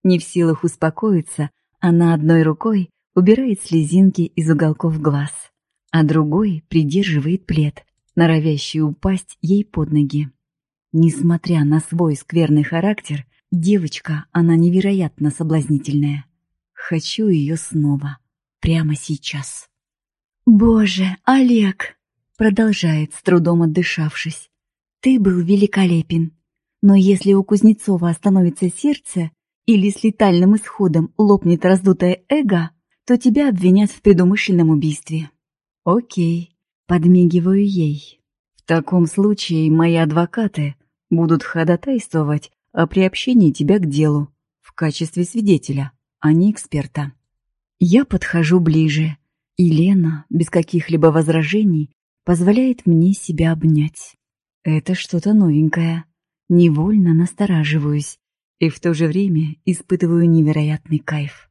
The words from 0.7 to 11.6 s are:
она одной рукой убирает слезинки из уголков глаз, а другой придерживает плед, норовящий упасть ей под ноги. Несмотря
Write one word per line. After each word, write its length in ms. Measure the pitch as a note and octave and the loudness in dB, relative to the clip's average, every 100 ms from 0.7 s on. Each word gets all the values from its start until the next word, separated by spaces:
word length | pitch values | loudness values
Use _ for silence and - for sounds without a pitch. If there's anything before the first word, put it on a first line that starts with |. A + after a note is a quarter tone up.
| - D#3+ D#3+ A3 F3+ D#3 - D3 _ _ _ F3 | -2 -4 -2 -2 -2 -2 -8 -8 _ _ _ 0
она 280 | E3+ E3+ D#3+ | 2 2 2
одной 260 | D#3 E3 | 2 2
рукой 480 | D#3+ D#3 A3+ G#3 F3 _ _ | 2 -2 -4 -4 -6 _ _
убирает 480 | - F3+ A#3 C4+ G3 | 0 4 2 0 -4
слезинки 600 | - E3 D3+ F3 F#3+ F#3 | -2 -2 0 2 2 2
из 280 | E3 - D#3+ | -4 -4 -2
уголков 500 | D3+ D#3 D3+ E3 D#3 | 0 0 -2 -4 -2
глаз, 300 | D3+ C#3+ D3 - - _ _ _ _ | -2 -2 -6 -12 -20 _ _ _ _
а 100 | E3 | 0
другой 600 | D3+ D#3 D3+ E3 G#3+ D#3+ _ | 2 0 0 -2 -2 -4 _
придерживает 760 | D#3+ D3 F3 G3 D3+ D3 F#3+ - | -2 0 -2 -2 -2 -2 -6 -4
плед, 400 | D#3 D3 - _ _ _ - | -2 -2 -6 _ _ _ 0
норовящий 680 | E3 D#3+ D#3 D3 - D#3 | 2 2 0 -4 -6 -4
упасть 560 | D3+ - F#3+ F#3+ - _ | -4 -4 -4 -4 -8 _
ей 220 | D#3+ G3+ | -2 -2
под 280 | G#3 - D#3 | -2 -6 -2
ноги. 400 | D3+ C#3+ D3 D3 _ _ _ _ _ _ | -2 -2 -4 -8 _ _ _ _ _ _
Несмотря 720 | D#3+ E3 - E3+ E3+ E3+ E3 | 2 2 2 -2 -2 -2 0